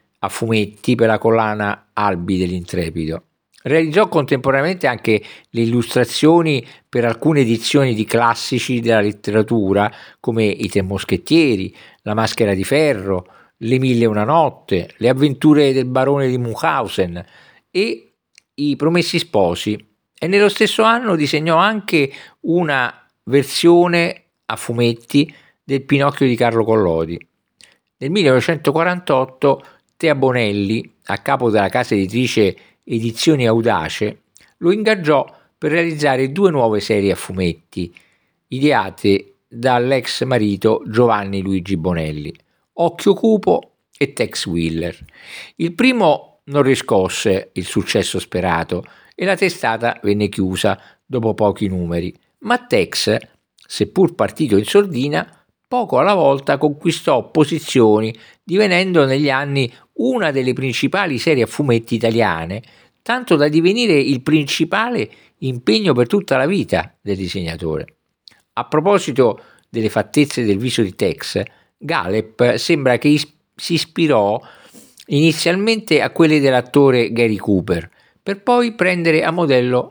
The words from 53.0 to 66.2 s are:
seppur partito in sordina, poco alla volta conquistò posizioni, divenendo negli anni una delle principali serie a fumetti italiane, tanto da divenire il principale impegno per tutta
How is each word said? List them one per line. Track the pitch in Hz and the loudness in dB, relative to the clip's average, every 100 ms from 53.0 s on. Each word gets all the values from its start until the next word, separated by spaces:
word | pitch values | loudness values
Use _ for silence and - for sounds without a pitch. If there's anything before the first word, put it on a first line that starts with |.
| - 113 - _ _ _ | -2 -2 -4 _ _ _
seppur | _ - 104 - 185 | _ -6 -4 2 0
partito | - 104 - 151 101 | 0 -4 -2 0 0
in | |
sordina, | 107 202 208 135 139 151 - _ _ _ _ | 2 2 2 -2 -4 -4 -6 _ _ _ _
poco | 247 208 123 | -4 0 0
alla | 170 | 2
volta | 202 143 135 - 143 | 4 2 2 0 0
conquistò | 151 143 170 160 - 131 104 | 0 0 -4 -2 0 0 0
posizioni, | - 151 165 - 131 110 107 110 110 - _ | 0 0 0 -2 4 4 4 0 -8 -18 _
divenendo | - 185 208 180 190 175 | -4 0 2 2 2 2
negli | 135 135 147 | 2 2 0
anni | 131 143 139 127 - _ | 0 -2 -2 -2 -6 _
una | - 240 254 175 | -4 -2 0 -2
delle | 135 127 | 0 -2
principali | 123 131 120 139 185 190 131 | -2 -4 -2 -2 -2 -2 -2
serie | - 147 | 0 2
a | 110 | 0
fumetti | - 147 117 113 117 | -2 0 0 0 -2
italiane, | 113 113 107 82 82 101 - _ _ _ | 0 2 0 0 -6 -10 -12 _ _ _
tanto | - 247 247 | -6 -6 -6
da | 160 147 | -2 0
divenire | 156 170 220 240 156 | 2 2 0 2 0
il | 131 135 | 0 -2
principale | 139 156 143 - 165 196 233 233 107 - _ _ | 0 0 0 -4 -2 -2 -2 -4 -6 -10 _ _
impegno | 131 123 - 220 202 | -8 -4 0 0 2
per | 123 120 | 2 2
tutta | 202 | 0